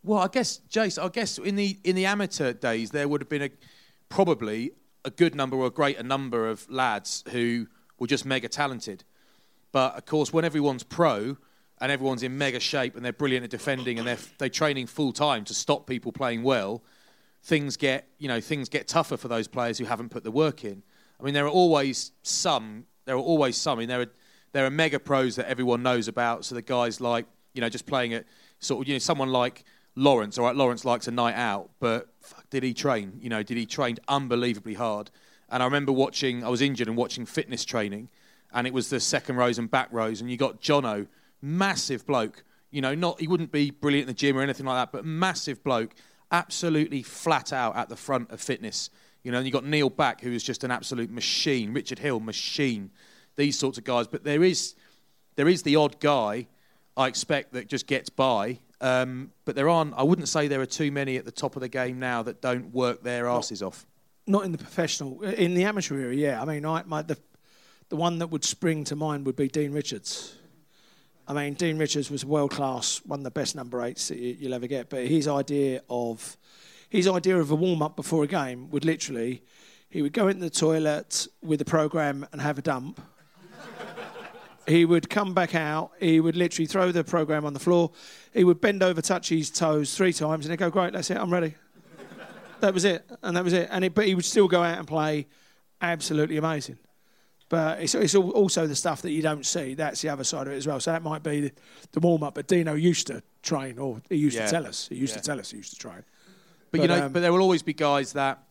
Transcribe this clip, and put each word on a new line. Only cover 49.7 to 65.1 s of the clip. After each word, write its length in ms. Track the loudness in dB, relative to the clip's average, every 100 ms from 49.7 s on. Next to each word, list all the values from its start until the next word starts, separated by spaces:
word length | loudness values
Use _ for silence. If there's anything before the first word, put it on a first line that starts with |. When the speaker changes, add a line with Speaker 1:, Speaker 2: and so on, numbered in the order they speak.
| 2 2
Speaker 1:
Back, 320 | 2 0 0
who 100 | -6
is 100 | -4
just 220 | -4 -6
an 80 | -4
absolute 380 | -4 -4 -6 -6
machine, 600 | -4 -4 0 0 0 -2
Richard 260 | -4 -6 -6
Hill, 220 | -2 -2
machine, 680 | -4 -6 -6 0 0 0 -6 _ -20 -20 _ 0
these 220 | 0 2
sorts 200 | -2 -4
of 60 |
guys. 240 | -2 0 0
But 160 | -4
there 180 | -2 4
is, 340 | 4 4 -4 -10 _ _ _ _ _ 2
there 140 | 4
is 140 | 4
the 120 | 4 4
odd 240 | 4 2
guy, 480 | 2 4 2 -4 -8 _ _ _ _ 0
I 120 | 0
expect, 440 | 0 -2 -2 -2
that 140 | -10 -6
just 200 | -6 -2
gets 220 | -4 -4
by. 500 | 0 2 2 0 -6 _ _
Um, 520 | 2 2 0 -4 -12 _
but 120 | -6 0
there 120 | 2
aren't, 280 | 4 0 2
I 80 |
wouldn't 260 | 4 4 2
say 180 | 0 0
there 140 | 0
are 60 | -2
too 240 | -2 -2
many 260 | 0 -2 -4
at 80 | -6
the 60 |
top 260 | -6 -6 -4
of 40 |
the 60 | -6
game 320 | -4 -4 -2
now 240 | -2 -2
that 180 | -4 -4
don't 300 | -2 -2 -2
work 300 | 0 0 0
their 220 | -4 -2 0
Speaker 2:
Not 160 | 0
Speaker 1:
arses 240 | -2 -6 -8
off. 200 | -10 -20 _ _ _ 0
Speaker 2:
Not 180 | 0 0
in 80 |
the 40 | -8
professional, 640 | -6 -2 -2 -2 -8